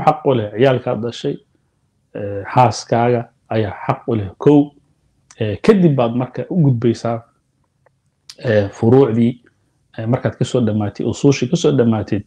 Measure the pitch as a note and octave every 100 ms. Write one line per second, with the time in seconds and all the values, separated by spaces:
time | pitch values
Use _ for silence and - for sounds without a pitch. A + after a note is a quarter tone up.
0 | D#3 - C#3+ B2 G#2 G#2+ C3+ B2 B2+ B2
1 | A#2 - C#3+ - _ _ _ _ _ _
2 | _ A2 G2+ G2+ F#2+ B2+ A#2+ - - A#2
3 | A#2+ A#2+ A#2 _ _ A2 G#2 - - -
4 | - A2 F#2+ - C#3+ D3 D3 - _ _
5 | _ _ _ - A2 G2 - G3+ E3+ C3
6 | A#2 A#2+ B2+ - - F3+ C#3 A#2 A#2 A2
7 | A#2 A#2 - _ _ _ _ _ _ _
8 | _ _ - - B2+ G#2 G2+ - A2+ C3
9 | B2+ A2+ A#2 A#2+ _ _ _ _ _ -
10 | A2+ C3 A#2 - - B2+ G#2+ G#2+ G#2 -
11 | A#2 - C#3 C3+ B2+ E3+ D3+ C3+ A#2 A2
12 | G#2 G#2